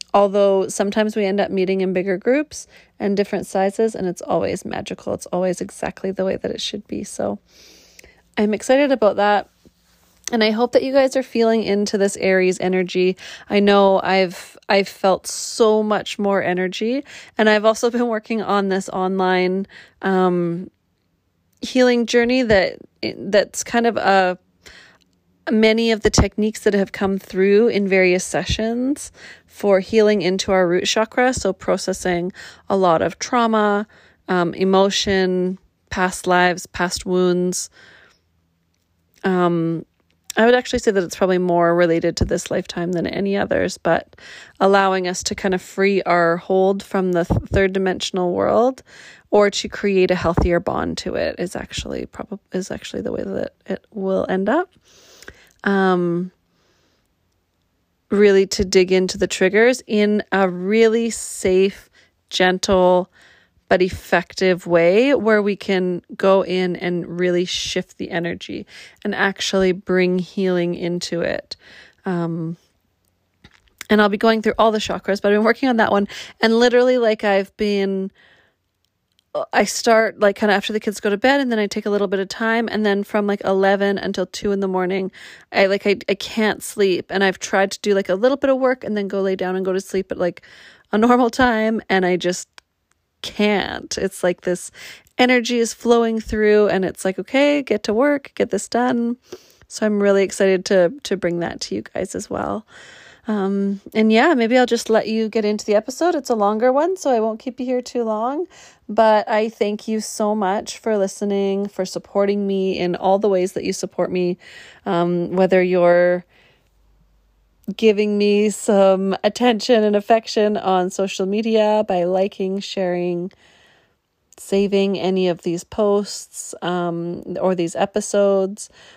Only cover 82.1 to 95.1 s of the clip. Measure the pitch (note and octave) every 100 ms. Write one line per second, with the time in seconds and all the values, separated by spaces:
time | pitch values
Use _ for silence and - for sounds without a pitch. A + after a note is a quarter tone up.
82.1 | G3 F#3+ - A3+ A3+ A3+ G#3+ G#3+ G3 G3+
83.1 | G#3+ G3+ G3+ - F#3+ G3 G3 G3+ G3 F#3+
84.1 | G3 F3+ - G#3 G3 F#3+ F#3 F3+ G3 F#3+
85.1 | - - - - - F#3+ G3 G#3 G3 -
86.1 | G3+ - - G#3+ - - - G3 F3 -
87.1 | F#3+ G3 F#3 - G3+ G3 - G#3 G3 F#3+
88.1 | F#3+ A#3+ C#4 C4+ C4 C4 B3+ - G#3 G3
89.1 | G3 F#3+ F#3+ F#3 F#3 F#3 F#3+ - F#3+ F#3+
90.1 | - F3+ - - - - - _ G#3 A#3
91.1 | B3 A#3+ - B3 A3 A3 A3+ - F#3+ F3+
92.1 | F3+ G3+ F#3 - - _ _ _ _ _
93.1 | _ - - G#3 G3+ - - - - F#3+
94.1 | - F3+ F3+ - F3 - - - - _